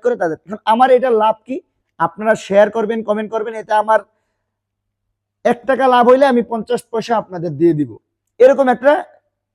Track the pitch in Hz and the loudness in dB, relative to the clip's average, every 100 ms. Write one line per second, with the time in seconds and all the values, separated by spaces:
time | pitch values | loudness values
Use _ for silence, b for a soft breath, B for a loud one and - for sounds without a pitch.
0 | 240 233 175 151 - - - 233 262 247 | -4 -4 -6 -6 -12 -8 -2 2 4 2
1 | 254 220 220 214 - 302 - _ _ - | 2 0 0 -2 -8 -14 -14 _ _ -6
2 | 170 - 220 214 - 196 208 226 226 226 | -6 -4 -4 -4 0 2 2 0 -4 -4
3 | 208 208 214 220 220 220 220 214 208 214 | -4 -6 -6 -8 -8 -10 -4 -2 0 -2
4 | - _ _ _ _ _ _ _ _ _ | -2 _ _ _ _ _ _ _ _ _
5 | _ _ _ _ 226 240 - 247 262 247 | _ _ _ _ -2 -2 -2 0 2 4
6 | 240 262 277 240 233 226 - 233 - 226 | 4 4 4 2 -2 -6 -6 -6 -6 -8
7 | - 220 160 180 170 143 170 151 127 101 | -4 -4 -4 -8 -8 0 0 0 -4 -10
8 | _ _ _ - 254 269 262 240 269 349 | _ _ _ 2 4 4 0 0 0 0
9 | - _ _ _ _ | -4 _ _ _ _